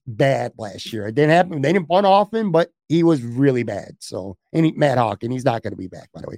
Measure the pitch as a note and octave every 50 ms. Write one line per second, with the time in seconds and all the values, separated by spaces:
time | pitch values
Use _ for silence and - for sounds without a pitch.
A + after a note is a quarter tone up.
0 | _ B2 A2 G#2 C#3+ C3+ C3+ A#2+ A#2+ A#2+ - - A2 G2+ F#2+ G2+ - - A#2 A2
1 | G2+ G#2+ A2 B2 D3+ D3+ D#3+ E3+ F#3 F#3 F3 C#3+ C3+ C#3+ F3+ G3+ D#3+ C#3 F3 F#3+
2 | G3+ F#3+ F#3+ G3+ G#3 G3+ A3 A3+ A3 G3 D#3+ E3 F3 - _ _ _ - D3 E3+
3 | E3 E3 D#3+ C3+ A#2 A#2 A#2 B2+ C#3 C#3 C3 A#2+ A#2+ G#2+ G#2 F#2 - - - _
4 | - - A2 G2+ F#2 G2 F2+ - _ _ - D#3+ E3 D#3 - - D3 C#3+ B2+ B2+
5 | A#2+ G#2+ G2+ - - A#2 B2+ B2+ B2 C#3 A#2 A2+ - G#2 F#2+ F#2+ F#2 F2+ - -
6 | - _ - - - - -